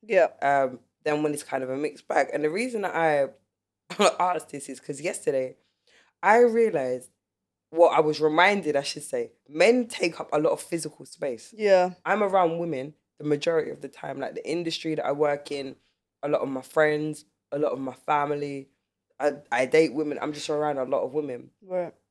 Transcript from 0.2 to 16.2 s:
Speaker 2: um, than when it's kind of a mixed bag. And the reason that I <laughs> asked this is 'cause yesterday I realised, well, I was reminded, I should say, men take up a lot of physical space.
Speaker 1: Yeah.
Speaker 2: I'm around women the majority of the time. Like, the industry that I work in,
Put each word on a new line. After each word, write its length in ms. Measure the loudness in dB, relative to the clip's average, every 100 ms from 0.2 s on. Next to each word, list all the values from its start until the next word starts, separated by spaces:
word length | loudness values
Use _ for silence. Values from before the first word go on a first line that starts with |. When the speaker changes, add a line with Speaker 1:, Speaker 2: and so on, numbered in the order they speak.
| 4 2
Speaker 2:
um, 380 | 0 2 0 -4 _ _
than 180 | -4 -2
when 100 | -2
it's 100 | -4
kind 200 | -6 -6
of 80 | -6
a 60 | -6
mixed 320 | -6 -8 -2
bag. 200 | 0 0
And 100 | 0
the 60 | -2
reason 320 | -2 -4 -4
that 120 | -4
I 340 | 0 2 2 0 -6 _ _ _ _ _
<laughs> 260 | 2 2 4
asked 280 | 0 -2 -8
this 180 | -12 -12
is 120 | -12
'cause 200 | -12 -8
yesterday 560 | -6 -4 -2 -2 -4 -8 _ _ _ _ _ _
I 160 | 4 6
realised, 720 | 6 4 2 0 -2 -4 -8 _ _ _ _ _ _
well, 200 | 4 6
I 100 | 6
was 200 | 2 2
reminded, 540 | 2 4 4 4 0
I 80 | -2
should 200 | -2 -8
say, 280 | -6 -6 -6 _ _
men 380 | 4 4 6 0
take 320 | -2 -4 -4
up 120 | -4
a 60 | 0
lot 140 | 0
of 80 | -2
physical 420 | -4 -8 -8 -12 -20
space. 480 | -10 -8 -8 -14 -4
Speaker 1:
Yeah. 340 | 4 6 4 -2
Speaker 2:
I'm 180 | -2 0
around 360 | 2 2 2 0
women 360 | -4 -6 -8 -14 _ _
the 60 |
majority 460 | -2 -2 0 0 -2
of 100 | -8
the 80 | -14
time. 300 | -12 -12 -8
Like, 160 | -8
the 140 | -8 -6
industry 460 | -4 -4 -6 -4 -4
that 80 | -2
I 60 |
work 400 | 0 0 0 -6
in, 240 | -8 -8 -14 _ _ _ _